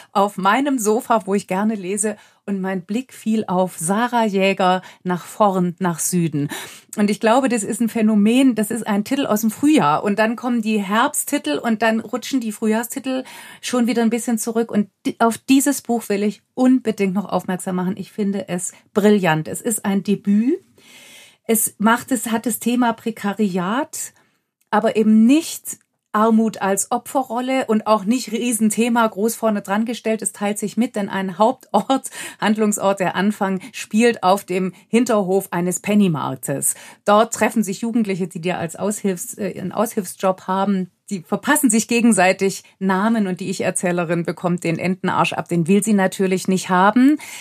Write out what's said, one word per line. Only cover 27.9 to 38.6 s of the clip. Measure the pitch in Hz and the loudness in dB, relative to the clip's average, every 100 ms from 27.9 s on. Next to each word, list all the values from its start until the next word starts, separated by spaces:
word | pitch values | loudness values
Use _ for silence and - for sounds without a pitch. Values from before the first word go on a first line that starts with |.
| 214 | 0
nicht | 190 254 - | 2 -2 -2
Riesenthema | 214 240 220 220 214 240 233 220 | -4 -2 0 0 2 2 2 0
groß | 190 220 - | 0 -2 0
vorne | 226 208 | -2 -2
dran | 196 202 233 | -2 -2 -2
gestellt. | 233 226 220 | -4 -4 -4
Es | 202 | -6
teilt | - 202 208 | -6 -4 -4
sich | 208 - | -4 -2
mit, | 233 220 | -2 -2
denn | 202 | -6
ein | 190 190 165 | -4 -4 0
Hauptort, | 220 269 - 202 - 269 - - | 0 0 -2 -2 0 -2 -4 -14
<laughs> | - - | -16 -4
Handlungsort, | 202 214 214 208 196 196 | 0 2 0 0 0 0
der | 175 - | -2 0
Anfang, | 202 208 190 190 - | -2 0 -2 -4 -8
spielt | - - 214 240 233 | -14 -4 2 2 2
auf | 180 202 | 2 2
dem | - 196 185 - _ | 0 -4 -4 -6 _
Hinterhof | 226 254 214 180 190 190 | 0 2 2 2 0 0
eines | 180 175 180 | -2 -2 -2
Pennymarktes. | - 208 196 147 131 131 - 139 - - - - - | 0 2 4 2 -4 -6 -6 -4 -4 -6 -10 -6 2
Dort | 208 226 | 4 4
treffen | - 220 226 | 2 0 0
sich | 190 196 | -2 -4
Jugendliche, | 233 233 208 185 180 | -4 -2 -2 -2 -6
die | 175 | -6
dir | 175 | -6
als | 175 | -4